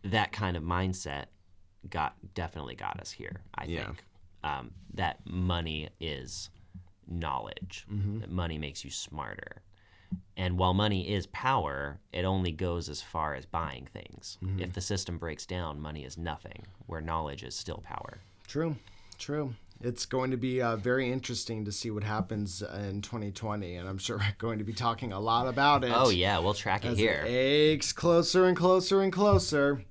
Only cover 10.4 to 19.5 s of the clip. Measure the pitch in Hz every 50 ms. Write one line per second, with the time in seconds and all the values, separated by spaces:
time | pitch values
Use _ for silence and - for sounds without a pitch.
10.4 | 92 90 90 87 92 92 90 98 104 107 101 92 90 80 104 98 87 - - -
11.4 | - 127 135 123 85 71 69 67 71 71 73 - _ _ - - 90 95 95 95
12.4 | 92 90 80 76 92 90 85 85 80 71 73 - - - - 82 78 76 71 65
13.4 | - - - 82 80 76 65 64 67 - - - - - - - - - - -
14.4 | - 92 95 95 92 92 90 98 95 - 101 95 - - 87 82 85 82 78 73
15.4 | - - 90 90 87 80 73 73 76 76 78 76 67 65 - 82 82 85 73 -
16.4 | - - - - - - - - - - 85 80 78 80 82 80 80 73 71 69
17.4 | - 64 - - - - - - - - 50 - - - - - - - - -
18.4 | - - - 143 160 165 151 117 - - - - - - - - - - 147 151
19.4 | 151 135